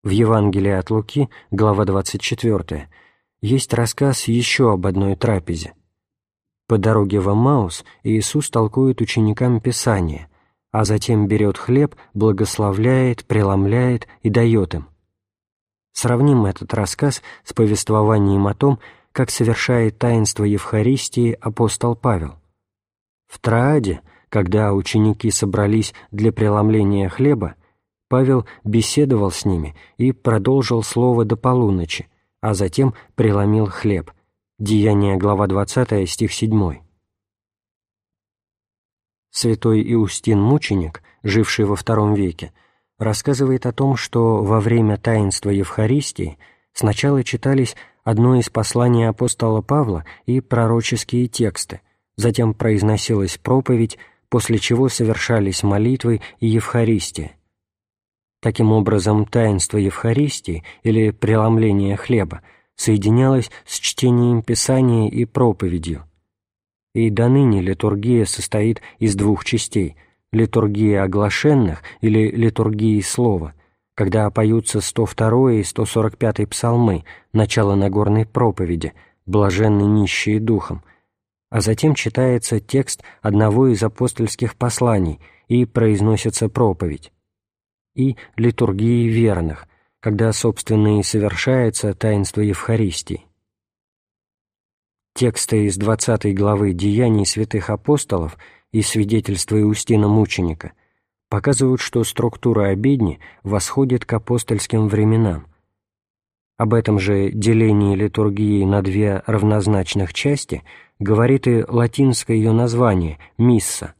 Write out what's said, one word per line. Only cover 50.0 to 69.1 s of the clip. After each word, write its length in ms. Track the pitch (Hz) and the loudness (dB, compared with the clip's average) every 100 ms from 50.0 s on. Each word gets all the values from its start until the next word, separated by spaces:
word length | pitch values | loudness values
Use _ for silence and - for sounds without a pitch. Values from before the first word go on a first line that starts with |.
| 78 - - | -8 -14 -4
и 160 | 127 | -4
пророческие 840 | - 117 113 117 113 120 - 120 123 | 0 0 2 0 -2 -6 -4 -2 -2
тексты, 520 | - 110 - - 90 _ _ _ - | -2 -4 -4 -14 -14 _ _ _ -2
затем 360 | 117 107 113 | -2 2 0
произносилась 840 | 104 117 107 107 107 - 107 95 - | 0 0 2 2 0 0 -2 -2 -6
проповедь, 600 | - 131 131 123 113 - - _ _ | 0 0 2 0 0 -4 -20 _ _
после 320 | 123 - 113 | -2 0 -2
чего 300 | - 117 135 | 0 0 0
совершались 760 | - 110 110 - 117 98 92 | 0 -2 -2 0 0 0 -2
молитвы 560 | 104 101 113 131 117 110 - _ | 0 0 0 0 -2 -2 -4 _
и 60 | 117 | 0
Евхаристия. 920 | 110 - 120 113 110 - - 78 _ _ _ _ _ _ _ _ _ _ _ | 0 0 -2 0 0 -4 -10 -12 _ _ _ _ _ _ _ _ _ _ _
Таким 280 | 117 107 110 | -4 2 4
образом, 560 | 110 104 104 95 107 104 | 4 2 0 2 0 0
таинство 500 | 120 113 98 - 107 | 0 2 0 0 0
Евхаристии 840 | 98 - 113 117 147 - - 82 - - | -2 -2 -2 0 -2 -4 -8 -10 -10 -6
или 300 | 113 113 107 | 0 2 2
преломления 840 | 104 104 110 110 113 110 101 98 101 | 0 0 2 4 2 2 2 0 -2
хлеба 460 | - 120 92 - _ _ _ - | -2 -2 -2 -8 _ _ _ -6
соединялось 760 | - 107 101 117 131 135 113 - - | 0 0 2 4 4 2 -2 -12 -14
с 100 | - | -8
чтением 640 | - - 127 123 120 120 | -8 -2 2 2 2 0
Писания 720 | 110 117 - 131 127 117 107 | -2 -4 0 2 2 2 0
и 140 | - 117 | -2 -6
проповедью. 800 | - 123 98 92 85 82 76 - _ _ _ _ _ _ _ _ 117 | 0 0 0 -4 -4 -6 -10 -12 _ _ _ _ _ _ _ _ -2
И 160 | 113 | 0
до 180 | 104 120 | 2 2
ныне 320 | 135 135 101 | 4 4 2
литургия 640 | 90 95 107 101 110 120 101 | 0 -2 -2 -2 0 0 0
состоит 560 | - - 110 107 113 - _ | -4 -4 -2 -2 -2 -8 _
из 160 | 110 | -2